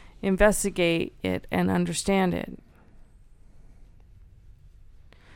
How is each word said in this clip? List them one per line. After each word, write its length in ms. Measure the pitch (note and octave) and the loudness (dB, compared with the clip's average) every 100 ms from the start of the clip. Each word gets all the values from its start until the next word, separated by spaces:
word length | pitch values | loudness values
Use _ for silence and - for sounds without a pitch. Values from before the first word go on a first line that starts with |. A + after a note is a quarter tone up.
| - - | -20 -6
investigate 920 | G3 F#3+ G#3 - G3+ - E3+ E3 - - | -2 4 4 4 -2 0 0 0 -4 -6
it 240 | F#3 - - | -4 -4 -2
and 180 | F3+ F3+ | -2 0
understand 640 | F3+ F3 D#3+ - G3 F#3 | 0 0 -2 0 0 0
it. 260 | - - - - - - - - - - - - - - - - - - - - - - - - - - - - - - | -2 -8 -14 -20 -20 -20 -20 -20 -20 -20 -20 -20 -20 -20 -20 -20 -20 -20 -20 -20 -20 -20 -20 -20 -20 -20 -20 -20 -20 -20